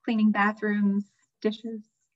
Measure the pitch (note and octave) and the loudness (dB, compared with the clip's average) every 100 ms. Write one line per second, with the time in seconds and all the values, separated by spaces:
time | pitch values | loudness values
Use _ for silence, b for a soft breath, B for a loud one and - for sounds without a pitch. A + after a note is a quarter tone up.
0 | - A3 G#3+ G#3 G#3 G#3+ G#3+ G#3 G3+ G3 | -4 2 2 2 0 0 -2 0 0 0
1 | G3+ _ _ _ G#3+ G#3+ A#3 A3+ - _ | -4 _ _ _ -4 -4 -10 -14 -16 _
2 | _ | _